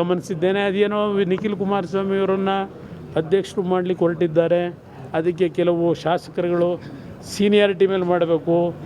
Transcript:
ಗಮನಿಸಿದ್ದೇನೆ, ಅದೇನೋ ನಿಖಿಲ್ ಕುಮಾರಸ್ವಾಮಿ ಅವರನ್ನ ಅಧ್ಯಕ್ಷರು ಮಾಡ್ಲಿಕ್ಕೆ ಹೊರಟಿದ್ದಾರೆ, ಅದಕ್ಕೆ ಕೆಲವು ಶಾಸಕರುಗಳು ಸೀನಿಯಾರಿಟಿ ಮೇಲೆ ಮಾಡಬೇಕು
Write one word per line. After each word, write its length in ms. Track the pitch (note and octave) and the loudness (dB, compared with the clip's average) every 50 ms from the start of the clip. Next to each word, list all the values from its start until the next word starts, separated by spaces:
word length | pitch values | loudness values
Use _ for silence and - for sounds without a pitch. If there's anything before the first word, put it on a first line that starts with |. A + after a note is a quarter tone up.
ಗಮನಿಸಿದ್ದೇನೆ, 640 | E3+ E3+ F3+ F3+ C#3+ - G3 D#3 E3 F#3 F#3+ G3+ G3+ G3+ | 2 2 0 -2 -2 -4 -4 -2 0 0 2 2 0 0
ಅದೇನೋ 300 | F#3 G3+ G#3 G3+ G#3 G#3 G#3 G#3 G3+ G3 G3+ F3 F#3 | 0 2 0 2 2 0 0 0 0 0 0 0 0
ನಿಖಿಲ್ 260 | F#3+ G3+ G#3+ G#3 F#3 | 0 -2 -2 -4 -2
ಕುಮಾರಸ್ವಾಮಿ 560 | G3+ F#3+ G3+ G3+ F#3 F3 G3 G3 G3 F#3+ G3 G3 G3 | -2 0 0 -2 -2 -2 -2 -2 -2 0 0 0 0
ಅವರನ್ನ 300 | F#3+ F#3+ F#3+ F#3+ G3 G3 G3 G3 G3 - - - - - - - - - D#3+ | 0 0 0 0 0 0 -2 -2 -6 -8 -14 -16 -16 -16 -16 -14 -6 -4 -4
ಅಧ್ಯಕ್ಷರು 420 | D#3+ D#3+ F3 G3 F#3 - - - F#3 F3+ F#3 | -2 0 0 0 0 -2 -4 -4 -2 0 0
ಮಾಡ್ಲಿಕ್ಕೆ 300 | F#3 F3+ F3+ F#3 F3 F3 E3+ | 0 0 0 0 2 2 0
ಹೊರಟಿದ್ದಾರೆ, 540 | E3+ D#3+ F3+ E3+ D3+ E3 E3 E3 F3 F3 F3 F3 E3+ - - - - C#3 C3+ - - D#3+ | 2 2 0 0 2 2 2 4 2 2 0 -2 -6 -10 -14 -20 -18 -18 -12 -6 -4 -2
ಅದಕ್ಕೆ 280 | D#3+ F3 F3 D#3+ F#3 E3+ D3+ - | -2 -2 0 0 0 0 0 0
ಕೆಲವು 260 | F3 F3 F3 E3+ E3+ E3+ D#3+ D3 - | 0 2 2 2 2 2 0 0 0
ಶಾಸಕರುಗಳು 680 | D#3 F3 E3+ - - D#3 - F3 F3 F3 E3+ E3+ F3 F3 E3 - - - - - - - - - - | 0 -2 -2 -2 -6 -6 -4 -2 0 0 2 2 0 0 -2 -6 -12 -16 -16 -16 -16 -16 -16 -14 -10
ಸೀನಿಯಾರಿಟಿ 540 | - - G3+ G#3 G#3 G#3 G#3 G3 G3 E3 G3 F#3 | -4 0 2 4 6 6 4 4 4 2 2 2
ಮೇಲೆ 140 | F#3+ F#3+ F3+ F3 | 2 2 0 2
ಮಾಡಬೇಕು 440 | F3+ F3 E3+ E3 E3+ D#3 E3 E3+ E3+ E3+ E3+ F3 D#3+ - - | 2 2 2 2 2 2 2 2 2 2 2 0 -2 -6 -10